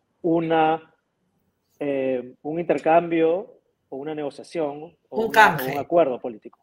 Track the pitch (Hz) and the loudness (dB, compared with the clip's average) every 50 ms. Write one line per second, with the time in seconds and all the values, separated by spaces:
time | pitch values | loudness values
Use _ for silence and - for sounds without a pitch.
0 | _ _ _ _ - 175 165 170 165 160 165 160 160 156 160 160 160 _ _ _ | _ _ _ _ -2 0 2 2 2 2 2 4 4 2 2 -2 -4 _ _ _
1 | _ _ _ _ _ _ _ _ _ _ _ _ _ _ _ _ 151 143 139 135 | _ _ _ _ _ _ _ _ _ _ _ _ _ _ _ _ -6 -4 -2 -2
2 | 131 131 131 123 123 127 - _ _ 143 156 170 175 - 156 147 - 160 160 170 | -2 -2 -2 -4 -6 -8 -16 _ _ -8 -6 -6 -2 -2 -2 0 2 4 4 4
3 | 170 170 165 165 160 160 165 185 226 - - _ _ _ _ _ _ _ - 131 | 4 2 0 2 2 2 2 0 -4 -8 -16 _ _ _ _ _ _ _ -14 -12
4 | 139 156 156 151 147 139 131 - 113 - - 175 156 143 147 147 151 170 - _ | -10 -10 -8 -8 -8 -8 -10 -12 -18 -12 -6 -6 -6 -6 -6 -10 -16 -18 -20 _
5 | _ _ 139 214 226 220 - 220 214 196 175 143 131 131 139 143 135 - 165 175 | _ _ -6 -4 -4 0 4 6 6 6 4 0 -4 -4 -4 -6 -4 0 2 4
6 | 160 135 123 117 - 127 113 104 - 117 - _ | 4 2 0 -4 -8 -10 -12 -12 -16 -20 -20 _